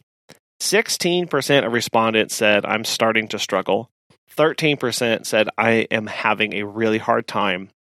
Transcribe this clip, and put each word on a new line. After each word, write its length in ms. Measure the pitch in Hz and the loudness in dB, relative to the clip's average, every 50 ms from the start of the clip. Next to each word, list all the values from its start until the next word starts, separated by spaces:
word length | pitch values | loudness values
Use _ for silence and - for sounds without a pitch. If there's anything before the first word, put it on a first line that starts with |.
| - _ _ _ _ - - - _ _ _ - | -12 _ _ _ _ -20 -20 -20 _ _ _ -8
Sixteen 680 | - - 190 214 226 - - - - 175 175 180 175 | -4 0 0 0 0 0 -2 -4 -2 0 0 0 -2
percent 380 | 170 - 139 - - 143 139 101 | -2 -2 -2 0 2 2 2 2
of 80 | 113 120 | 2 0
respondents 640 | 117 110 - - 113 113 113 110 110 - - - | -2 -2 0 2 2 2 4 2 2 0 0 -2
said, 320 | - 110 104 104 104 - | 0 2 2 4 2 2
"I'm 180 | - 107 107 - | 0 -2 -2 -2
starting 440 | - - - 117 113 110 110 110 104 | -4 -2 0 0 2 2 0 -2 -2
to 100 | - 104 | -6 -8
struggle." 500 | - - 101 92 92 - 95 107 123 - _ _ _ _ _ _ _ _ | -4 -2 -2 -2 0 0 0 -2 -2 -6 _ _ _ _ _ _ _ _
Thirteen 480 | - - 151 160 143 - 160 151 143 | 0 2 2 2 2 0 0 0 0
percent 500 | - - 120 113 - 127 117 113 - - | 0 -2 -4 -2 -2 0 0 0 -2 -2
said, 220 | - - 107 104 107 - | 0 2 2 2 2 0
"I 300 | - 110 117 113 113 - - | 0 2 2 2 2 2 0
am 160 | 110 110 107 | -2 -4 -4
having 460 | 104 - - - 110 107 101 110 104 90 | -6 -6 -2 0 0 0 0 0 -2 -4
a 140 | 101 104 | -6 -8
really 320 | 104 101 110 113 110 110 110 | -8 -4 -2 0 0 0 0
hard 280 | 101 - 117 117 113 | 0 0 0 0 -2
time." 440 | - - 107 104 98 90 92 95 - _ _ | -2 -2 -2 0 0 -2 -4 -6 -10 _ _